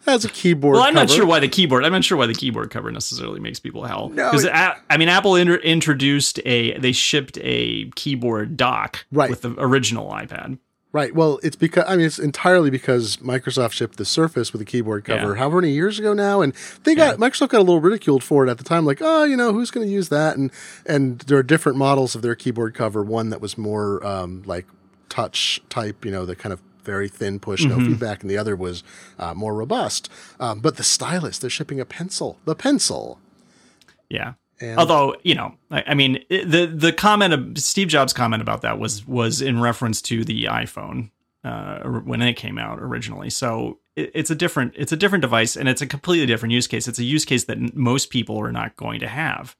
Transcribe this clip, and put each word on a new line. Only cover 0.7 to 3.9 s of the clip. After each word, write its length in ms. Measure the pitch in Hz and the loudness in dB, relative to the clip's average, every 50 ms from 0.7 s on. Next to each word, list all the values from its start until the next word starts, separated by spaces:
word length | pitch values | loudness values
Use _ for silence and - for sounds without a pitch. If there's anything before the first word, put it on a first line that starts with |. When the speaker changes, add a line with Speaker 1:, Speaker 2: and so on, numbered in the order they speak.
| 139 | 8
Speaker 2:
Well, 80 | 226 247 | 8 8
I'm 100 | 277 311 | 8 6
not 140 | 330 269 196 | 6 6 6
Speaker 1:
cover. 40 | 139 | 6
Speaker 2:
sure 100 | 160 170 | 6 6
why 120 | 170 165 160 | 6 6 4
the 80 | 139 135 | 4 2
keyboard, 360 | - - 185 156 131 123 131 | 2 2 2 4 4 4 4
I'm 80 | 160 180 | 4 2
not 120 | 190 175 | 2 2
sure 120 | - 190 | 2 2
why 100 | 151 127 | 2 2
the 80 | 113 113 | 2 0
keyboard 360 | - - 131 113 113 110 110 | -2 -4 -4 -4 -4 -6 -6
cover 200 | - 113 104 110 | -8 -8 -8 -8
necessarily 500 | 113 110 117 - 135 123 123 - 104 - | -8 -8 -8 -8 -8 -8 -10 -10 -10 -10
makes 180 | - 113 117 - | -10 -10 -10 -10
people 260 | _ - - - - | _ -12 -12 -10 -10
howl. 240 | 123 | -8